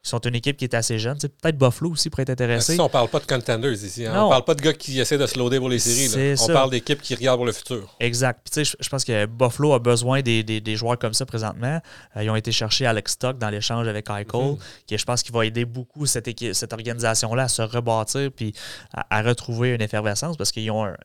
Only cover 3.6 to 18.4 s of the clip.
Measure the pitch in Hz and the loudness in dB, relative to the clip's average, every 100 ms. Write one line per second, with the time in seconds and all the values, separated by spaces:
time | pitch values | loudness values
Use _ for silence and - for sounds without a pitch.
3.6 | 135 107 101 110 127 175 208 135 123 151 | 0 -2 -6 -8 -2 2 6 6 4 2
4.6 | 151 - - 131 120 147 135 131 123 131 | 2 0 -2 -2 2 2 2 2 2 2
5.6 | 127 123 120 120 135 131 139 139 - 160 | 2 2 2 2 2 2 2 4 4 6
6.6 | 135 127 - 147 - 123 131 127 120 107 | 4 2 -2 -4 -2 0 2 2 2 -2
7.6 | - 123 98 - 117 117 127 - - - | -6 -8 -10 -4 -2 2 0 -2 -6 -2
8.6 | 147 - - 139 - 110 107 117 123 117 | -2 -4 -6 -4 0 0 0 2 0 2
9.6 | 147 135 117 120 120 135 131 113 110 110 | 4 4 4 2 2 0 2 2 0 -4
10.6 | 110 107 117 120 117 110 131 117 110 - | -4 -4 -2 -2 0 -2 -2 -4 -4 -4
11.6 | 120 160 - - - 107 107 110 110 110 | -4 -4 -6 -20 -14 -4 0 0 0 0
12.6 | 110 - 131 110 - - 127 127 113 104 | 0 2 2 0 -2 -2 -2 -2 -4 -2
13.6 | 104 117 113 107 104 104 101 120 135 143 | -2 -2 -2 -4 -6 -6 -4 -2 0 -2
14.6 | - - - 104 - 120 - 117 110 113 | -8 -20 -8 -4 -2 -2 0 0 0 0
15.6 | 120 120 123 151 143 120 117 110 117 95 | -4 -6 -10 -4 -2 -2 -4 -6 -4 -4
16.6 | 117 113 113 117 117 113 113 120 127 - | -4 -6 -6 0 0 2 0 0 0 0
17.6 | 110 120 120 113 107 135 139 - | 0 0 0 0 0 -2 -2 -2